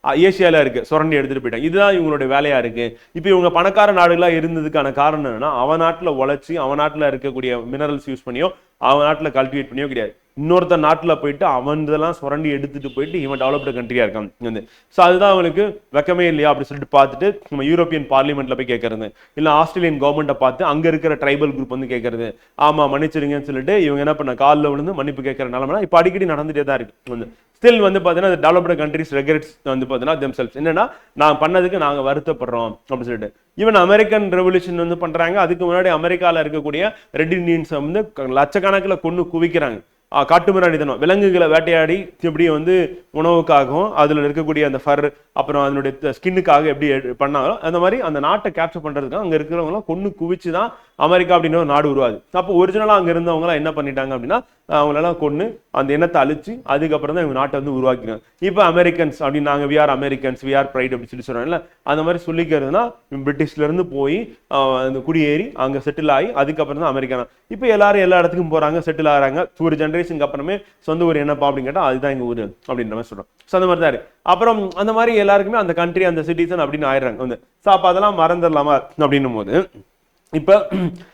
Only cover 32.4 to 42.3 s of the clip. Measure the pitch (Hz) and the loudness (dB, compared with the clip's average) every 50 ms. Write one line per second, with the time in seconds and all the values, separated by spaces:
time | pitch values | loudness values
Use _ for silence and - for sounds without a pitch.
32.4 | 127 123 120 117 117 110 104 - _ - 135 123 120 120 120 107 107 101 - _ | -6 -6 -4 -4 -4 -6 -8 -12 _ -8 -8 -6 -6 -6 -6 -6 -8 -10 -12 _
33.4 | _ _ _ - 208 226 214 190 175 180 202 208 214 214 220 214 208 190 175 180 | _ _ _ 0 2 4 6 6 6 8 6 6 6 4 2 0 2 2 0 2
34.4 | 185 185 185 180 180 185 175 170 170 170 175 170 175 160 156 165 165 170 185 202 | 2 2 2 2 0 -2 -4 -4 -2 -2 -4 -4 -4 -4 -2 0 0 0 2 2
35.4 | 180 160 175 170 180 175 175 180 185 185 165 151 160 175 180 175 180 175 165 165 | 2 2 0 0 0 0 0 2 2 2 2 0 0 -2 0 0 2 2 2 2
36.4 | 151 151 151 156 143 151 143 156 190 214 - - _ _ - 139 160 160 185 185 | 0 -2 -4 -6 -6 -4 -4 -2 -2 -4 -4 -8 _ _ -4 -2 -2 0 -2 -2
37.4 | 175 170 170 165 156 - 156 143 143 151 175 214 214 214 - - 135 127 127 135 | 0 0 0 0 -2 -4 -6 -6 -4 -4 -4 -4 -4 -6 -8 -8 -6 -2 0 2
38.4 | 147 143 - 202 185 196 196 196 185 196 185 180 - 165 170 180 170 175 170 165 | 2 2 0 0 2 2 2 2 0 -2 -2 -2 -4 -4 -2 -2 -4 -2 -2 -2
39.4 | 170 170 156 170 147 131 110 98 - _ _ _ _ _ - 143 139 - 165 175 | 0 0 0 0 -2 -2 -4 -8 -12 _ _ _ _ _ 0 0 2 4 4 4
40.4 | 165 202 190 190 180 170 160 151 151 143 123 113 147 170 190 202 202 190 180 180 | 4 2 2 4 4 2 2 0 -2 -2 -2 0 0 2 2 4 4 4 4 4
41.4 | 170 156 160 160 160 175 170 165 160 160 175 196 185 - - _ - 170 | 4 4 4 4 4 4 2 2 2 2 0 -2 -4 -8 -10 _ -4 -2